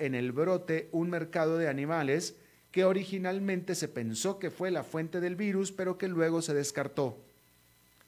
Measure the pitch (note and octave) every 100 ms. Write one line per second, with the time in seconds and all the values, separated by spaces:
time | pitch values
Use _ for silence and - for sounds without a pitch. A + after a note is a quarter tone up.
0 | C#3+ B2+ B2 B2 F3 F3+ F3+ D#3+ - E3
1 | F3 E3+ D#3+ E3+ D#3+ E3 D#3 C3+ C#3+ E3
2 | C3+ D3+ - - - _ _ F#3 F#3 F#3+
3 | F#3 G3 F#3 G3 G3 F#3 F#3 F3 D3+ B2+
4 | A2+ A2 F#3+ G3 E3 - F#3 E3 - D#3+
5 | D#3+ F3+ F3+ F3+ G#3 F#3+ G3 G3 F#3 F#3
6 | F#3+ E3+ E3 E3 D#3+ C#3+ C#3 - C3+ -
7 | C3 - - _ _ _ _ _ _ _